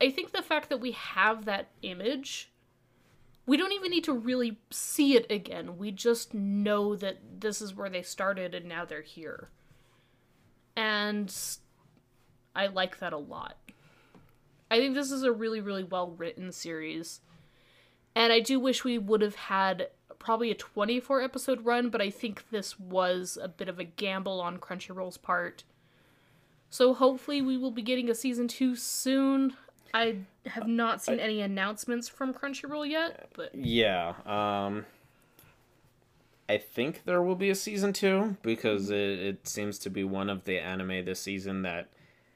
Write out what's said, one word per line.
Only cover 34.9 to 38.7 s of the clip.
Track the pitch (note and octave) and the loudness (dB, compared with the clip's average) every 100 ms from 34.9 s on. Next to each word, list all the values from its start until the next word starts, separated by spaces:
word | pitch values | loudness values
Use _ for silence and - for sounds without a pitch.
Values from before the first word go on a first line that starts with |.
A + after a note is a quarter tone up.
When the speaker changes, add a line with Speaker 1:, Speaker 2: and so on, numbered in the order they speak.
| - _ _ _ _ - _ _ _ _ _ _ _ _ _ - | -16 _ _ _ _ -20 _ _ _ _ _ _ _ _ _ 0
Speaker 2:
I | G#2 | 0
think | - - C3 E3 | 0 -2 -2 -2
there | - F3+ | 0 2
will | F3+ F3+ | 2 2
be | G3 | 2
a | |
season | F#3+ - G#3 G3+ | 0 -2 0 0
two | G3 G3+ F#3+ G#3+ G3 | 2 4 4 2 0
because | A2+ A2+ A2 | 0 2 2